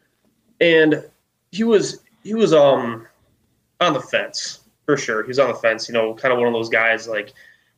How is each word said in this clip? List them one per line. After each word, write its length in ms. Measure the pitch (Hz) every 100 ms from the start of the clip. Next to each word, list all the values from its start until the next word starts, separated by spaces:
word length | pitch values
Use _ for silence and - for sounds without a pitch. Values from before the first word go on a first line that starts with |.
| _ _ _ _ _ -
and 440 | 170 160 156 147 - _ _ _ _
he 140 | 175
was, 360 | 226 202 151 - _ _
he 120 | 180
was, 180 | 226 190
um, 520 | 156 143 127 120 113 - _ _ _ _ _ _ -
on 120 | 175
the 60 | 139
fence, 600 | - 110 98 - - - _ _ -
for 100 | 139
sure. 260 | - 110
He 60 | 107
was 100 | 127
on 80 | 127
the 60 | 113
fence, 320 | 117 110 -
you 40 |
know, 200 | 117 110
kinda 220 | 113 135 123
one 100 | 120
of 60 |
those 160 | 117 113
guys, 400 | 113 113 113 117
like, 240 | 107 104 - _ _ _